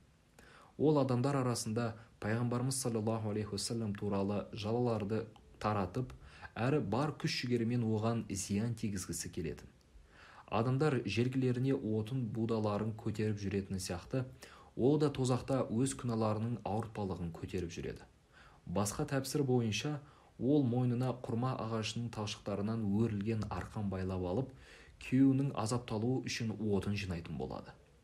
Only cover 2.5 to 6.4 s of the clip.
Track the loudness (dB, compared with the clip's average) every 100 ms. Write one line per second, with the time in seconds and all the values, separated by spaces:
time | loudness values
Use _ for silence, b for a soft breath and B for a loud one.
2.5 | 0 0 -2 0 0 0 0 0 -2 -2
3.5 | -4 -2 -2 -2 -2 0 0 2 0 -4
4.5 | -4 -2 2 2 0 0 -2 -4 -12 -20
5.5 | -4 0 0 0 -2 -6 B B B